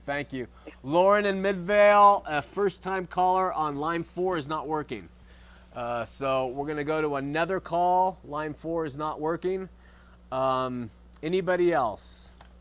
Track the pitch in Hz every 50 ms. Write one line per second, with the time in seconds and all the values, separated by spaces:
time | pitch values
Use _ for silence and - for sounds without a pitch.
0 | - 143 143 143 139 - 135 127 117 - - - - - - - 127 135 160 175
1 | 185 196 202 208 208 202 190 190 190 202 196 180 170 196 208 208 202 208 208 202
2 | 202 202 202 - - 156 151 143 - - - 190 202 185 - - - 190 190 190
3 | 180 - - 180 185 185 185 185 185 180 - 151 156 147 143 139 151 165 170 170
4 | 160 - - 175 180 185 180 160 131 147 160 156 127 151 156 151 143 - 123 101
5 | 85 - - - - - - - - - - - - - - 123 120 120 120 120
6 | 113 - - - 139 135 135 131 131 123 123 139 139 156 151 147 143 156 156 156
7 | 156 147 143 135 139 143 147 160 170 170 190 180 - - 170 175 175 180 180 185
8 | 185 190 - - - 143 147 151 156 151 143 - - 160 170 165 160 143 127 147
9 | 151 156 - 147 151 160 170 160 - 180 190 190 185 175 - - - - - -
10 | - - - - - - 131 131 131 131 131 131 127 127 123 123 117 107 - -
11 | - - - - 151 160 185 190 175 185 180 180 175 170 165 147 123 107 95 -
12 | - - - - - - - - - - - -